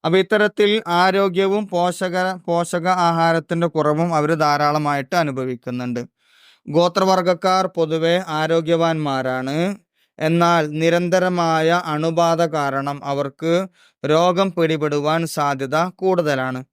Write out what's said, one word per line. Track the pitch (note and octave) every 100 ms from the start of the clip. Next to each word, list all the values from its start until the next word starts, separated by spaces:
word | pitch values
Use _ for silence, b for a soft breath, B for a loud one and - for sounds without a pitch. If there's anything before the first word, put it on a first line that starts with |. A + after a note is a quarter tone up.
| D3+
അപ്പൊ | F3+
ഇത്തരത്തിൽ | F#3 G#3+ G#3 - G#3 G#3+ E3+
ആരോഗ്യവും | F3 F#3 F#3+ G3 F3 G3 G3+ G3+
പോഷക, | F3 F3+ F3 F#3 F3+ F#3
പോഷക | F#3 - E3+ E3+ F3 E3+
ആഹാരത്തിന്റെ | F#3 E3+ E3+ E3 E3 D3+ E3 E3+
കുറവും | D#3+ D3 D3+ F3 D#3+
അവര് | D3+ E3
ധാരാളമായിട്ട് | D3+ C#3+ D3 D3+ D3 C#3+ C3+ F3+
അനുഭവിക്കുന്നുണ്ട്. | D3+ C3 C3 B2 B2+ B2 B2 A#2+ B2 _ b b b b -
ഗോത്രവർഗക്കാർ | D3+ F3 F#3 F#3+ F#3 F3+ E3+ F#3+ F#3 F#3
പൊതുവെ | E3+ D#3+ D#3+ E3 F3 F3+
ആരോഗ്യവാന്മാരാണ്. | D#3 D#3 E3 D#3+ E3+ E3 D#3+ D3 C3+ C3 B2+ C3 D3 F3+ G3 _ _ _ -
എന്നാൽ | D#3 E3+ E3+ E3+ D3+
നിരന്തരമായ | D3+ E3 E3+ F3 F#3 F#3 F3+ E3 D#3+ D#3+ F3 E3
അണുബാധ | D3+ E3 E3 E3+ E3
കാരണം | E3+ D#3 C#3+ C3+ C#3 C#3+ C#3+
അവർക്ക് | C#3 C#3 _ E3 E3+ F#3+ b b b C#3
രോഗം | D#3 F3 F3 G3
പിടിപെടുവാൻ | F3 D#3+ D#3+ D3+ D3 D3 E3 E3
സാധ്യത | - C#3+ C#3 C3+ D#3 F3+
കൂടുതലാണ്. | - F#3 F3+ D3+ C#3 C3 B2+ C3